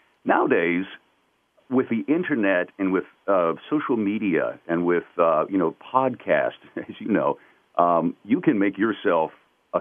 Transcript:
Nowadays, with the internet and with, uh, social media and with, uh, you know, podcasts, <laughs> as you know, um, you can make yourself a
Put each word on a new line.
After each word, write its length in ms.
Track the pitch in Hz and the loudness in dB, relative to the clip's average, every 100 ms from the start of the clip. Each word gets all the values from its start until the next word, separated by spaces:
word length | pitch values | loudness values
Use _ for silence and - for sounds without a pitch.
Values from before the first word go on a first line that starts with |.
| _ _ | _ _
Nowadays, 640 | - 202 349 107 85 87 95 - _ _ _ _ _ _ - | -2 0 2 2 2 0 -4 -12 _ _ _ _ _ _ -2
with 200 | 127 123 | -2 0
the 120 | 113 101 | -4 0
internet 580 | 165 175 127 98 90 87 - | -2 0 0 0 0 -2 -4
and 140 | 92 | 0
with, 120 | 92 - _ - | 0 -2 _ 0
uh, 260 | 95 85 80 - | 2 2 -2 -4
social 300 | 147 - 117 | -4 -2 -2
media 600 | 101 107 101 76 60 - - | -2 -2 0 0 -2 -6 -6
and 200 | 85 87 | -2 0
with, 180 | 85 - - | 0 -2 0
uh, 260 | 82 78 80 | 2 2 0
you 80 | 95 | 0
know, 180 | 80 - - | -2 -4 -2
podcasts, 600 | 131 131 120 98 76 60 - | 0 0 -4 -2 0 0 -6
<laughs> 120 | - - | -14 -14
as 180 | - - | -12 -10
you 100 | - | -2
know, 300 | 90 71 - - _ _ - | 0 0 -4 -10 _ _ 0
um, 400 | 87 85 85 - | 2 4 0 -4
you 160 | 101 160 | -4 0
can 180 | 175 107 | 2 2
make 200 | 101 98 | 0 0
yourself 540 | 110 101 101 85 80 - _ _ - | -2 0 0 0 -2 -8 _ _ -6
a 60 | 92 | -6